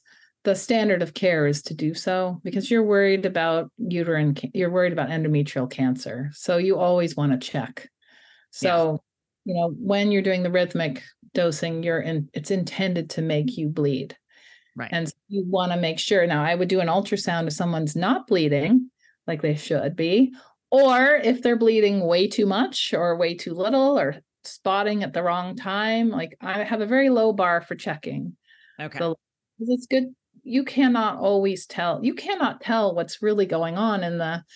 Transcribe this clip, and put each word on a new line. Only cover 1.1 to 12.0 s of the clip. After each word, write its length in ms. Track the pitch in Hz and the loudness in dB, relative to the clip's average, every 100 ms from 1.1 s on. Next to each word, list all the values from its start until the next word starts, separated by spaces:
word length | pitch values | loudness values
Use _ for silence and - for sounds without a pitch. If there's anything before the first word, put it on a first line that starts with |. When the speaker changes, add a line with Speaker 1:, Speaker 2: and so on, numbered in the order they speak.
Speaker 1:
care 340 | - 185 165 143 | -2 0 2 2
is 140 | 147 | 0
to 120 | - | -6
do 200 | 156 156 | -6 -4
so 480 | 170 - 185 185 175 | -4 -2 -2 -2 -4
because 260 | 185 190 190 | -6 -4 0
you're 140 | 233 | 2
worried 420 | 214 202 196 196 190 | 4 4 4 2 0
about 460 | 175 165 165 160 - | 0 0 0 -2 -8
uterine 560 | 180 175 170 156 151 143 | -4 -2 0 2 2 0
ca-, 160 | - | -4
you're 160 | 190 175 | -2 0
worried 220 | 180 180 | 2 0
about 160 | 160 131 | 0 -2
endometrial 640 | 160 156 147 143 135 127 | -2 0 0 0 -2 -4
cancer. 580 | - 131 127 - 120 147 | 0 0 0 -6 -8 -8
So 240 | - - 175 | -8 -2 0
you 200 | 185 175 | 2 2
always 380 | 180 180 165 147 | 2 2 0 0
wanna 220 | 147 127 | 0 0
check. 500 | - 143 110 - - _ _ _ _ _ _ | -2 -6 -6 -10 -20 _ _ _ _ _ _
So, 420 | - 190 170 160 | -4 0 2 2
Speaker 2:
Yes. 80 | 156 _ _ _ _ - | -2 _ _ _ _ -6
Speaker 1:
you 80 | |
know, 160 | 175 170 - | -2 -2 -2
when 340 | 196 202 208 | -2 0 2
you're 100 | 202 | 2
doing 220 | 190 185 | 0 0
the 80 | 180 | 0
rhythmic 500 | 180 180 175 160 - - _ - | 0 0 -2 -4 -6 -14 _ -8
dosing, 480 | - 170 151 170 165 | 0 0 0 -4 -4
you're 200 | 170 165 | -2 -2